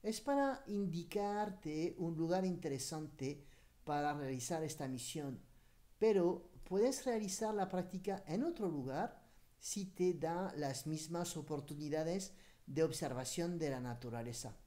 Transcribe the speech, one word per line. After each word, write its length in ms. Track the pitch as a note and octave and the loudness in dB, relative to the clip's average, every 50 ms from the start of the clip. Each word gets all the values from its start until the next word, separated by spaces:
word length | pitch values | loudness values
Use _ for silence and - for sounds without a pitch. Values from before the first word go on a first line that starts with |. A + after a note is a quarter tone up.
Es 180 | - B3+ A3+ - | -2 -2 -4 -2
para 420 | - C#4+ C#4 C#4 C#4 C4+ C4+ - - | 0 2 4 4 4 4 2 -2 -4
indicarte 1300 | - G#3 G3+ G3+ F3+ D#3+ E3+ E3+ - - G3+ G3+ G3+ G#3 G#3 G#3 G#3 F#3+ - - D#3 D3+ D#3 D#3+ F3 - | -2 0 0 0 0 0 -2 -4 -2 -2 0 0 0 0 0 -2 -2 -4 -6 -6 -4 -2 0 0 0 0
un 200 | - F3 E3+ E3+ | 0 -2 -2 0
lugar 260 | D#3 E3 E3 F3 F#3+ F#3 | 0 2 4 4 4 4
interesante 1040 | F#3 F3+ - - D#3 C#3 C3 - - D#3+ D#3 D#3 D3+ - - C3+ C3+ D3 C#3+ - - - - - - - - - | 2 0 0 -2 -2 -2 -2 -4 -4 -4 -6 -6 -8 -8 -4 -4 -4 -4 -6 -12 -20 -20 -20 -20 -20 -20 -12 -4
para 280 | - D3 D3 D3 D3 D3 | -2 0 2 2 2 0
realizar 480 | D3 C#3+ C3 C3+ B2+ B2 - F3 D#3+ | 0 -2 -2 -2 -2 -2 -2 0 0
esta 240 | D#3+ D3 - - C#3+ | 0 -2 -2 -4 -4
misión, 540 | C3 C3 B2 - - - D#3+ C#3+ C#3 C3 - - - - - - - - - - - - | -4 -2 -4 -4 -4 -4 -4 -4 -4 -6 -8 -12 -18 -20 -20 -20 -20 -20 -20 -20 -20 0
pero 540 | _ G#3+ A3 G#3 F#3+ E3+ F3 F3+ - - - - - - | _ 6 8 8 8 8 6 4 2 -4 -14 -18 -16 -6
puedes 400 | - F3+ G3 A3+ C4 C4+ - - | 0 4 4 6 4 4 2 0
realizar 500 | C4 A#3 A3 G#3+ F#3+ F#3+ - A3 G#3+ A3 | 0 0 0 0 -2 -2 0 0 0 2
la 140 | G#3 F#3+ F#3+ | 2 0 2
práctica 520 | - F#3 F3+ F#3 - F#3 F#3 G3+ G3 F#3+ - | 0 -2 -2 -2 -6 -4 -2 -2 -4 -4 -4
en 160 | - D#3 G3+ C#4 | -2 0 2 2
otro 240 | E4+ F4 - G#3+ | 0 0 0 0
lugar 560 | F3 D#3 C#3+ B2 C3+ C3 D#3 G#3 A#3+ - - - - - - - - - - | 0 0 0 -2 -2 0 0 0 -2 -4 -10 -20 -20 -20 -20 -20 -20 -20 -10
si 260 | - - - G3+ G3 | -6 -4 -4 -4 -4
te 280 | F#3+ - - F3+ F#3 F3 | -6 0 4 4 4 4
da 400 | C#3+ D3 D#3+ E3+ F3+ F#3+ F#3+ - | 4 0 0 0 0 -2 -2 -2
las 300 | D3 D3+ C#3 C3 C3 - | -2 -2 0 -2 -2 -2
mismas 500 | D3+ D#3 D3+ D#3+ D#3+ E3+ E3+ F3 E3+ - | -2 -2 -2 -2 -2 -2 -2 -2 -2 -2
oportunidades 960 | D#3+ C#3+ - D#3 C#3 C#3+ - D3+ D3 D3+ D3 C#3+ D#3 D#3 E3 F3+ G3 F#3+ - - - - - - - - | -6 -4 -2 -4 -4 -4 -6 -8 -6 -2 0 0 2 2 2 0 -2 -2 -6 -12 -18 -20 -20 -20 -20 -12
de 180 | - C3+ D3 D#3+ | -4 2 4 4
observación 720 | D#3+ - - E3+ B2 B2 B2+ B2+ - - F3 E3+ E3+ F3+ | 4 4 -2 -2 -2 -2 -2 -4 -2 -2 -2 0 0 0
de 120 | E3 D#3+ C#3+ | 0 0 0
la 100 | C3+ B2+ | 0 -2
naturaleza. 760 | B2 B2 A#2 A#2+ B2+ A#2+ A2+ A#2 A#2 A#2+ A#2+ - - A2+ A2+ - - | -2 -4 -6 -6 -6 -6 -4 -4 -4 -4 -6 -6 -8 -10 -10 -12 -18